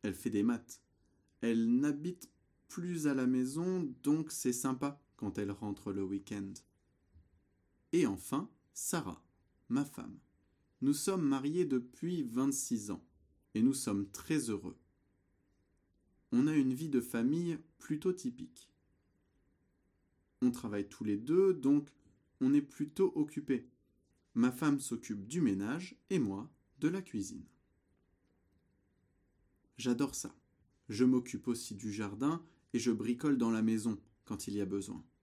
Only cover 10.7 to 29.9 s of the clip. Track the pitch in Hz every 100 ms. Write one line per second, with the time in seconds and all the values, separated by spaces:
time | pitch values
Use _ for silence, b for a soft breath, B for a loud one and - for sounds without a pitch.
10.7 | _ 131 143 - 190 147 135 139 170 180
11.7 | 131 123 - 170 180 123 117 139 135 -
12.7 | 117 101 90 - _ _ _ _ 107 120
13.7 | 131 - 101 98 - - 156 120 104 92
14.7 | - _ _ _ _ _ _ _ _ _
15.7 | _ _ _ _ _ _ 117 143 156 131
16.7 | 127 160 135 120 120 120 160 175 160 -
17.7 | _ - 151 185 180 127 120 - - -
18.7 | _ _ _ _ _ _ _ _ _ _
19.7 | _ _ _ _ _ _ _ 123 120 110
20.7 | 104 101 - 107 104 120 170 196 170 135
21.7 | 143 143 _ _ _ _ _ 131 143 143
22.7 | - 147 - 190 - 151 - - 127 -
23.7 | _ _ _ _ _ _ 113 123 127 156
24.7 | 143 - 117 - 104 101 160 139 95 104
25.7 | 151 185 - _ 185 110 95 131 _ _
26.7 | _ 151 185 185 110 98 - - _ _
27.7 | _ _ _ _ _ _ _ _ _ _
28.7 | _ _ _ _ _ _ _ _ _ _
29.7 | - 120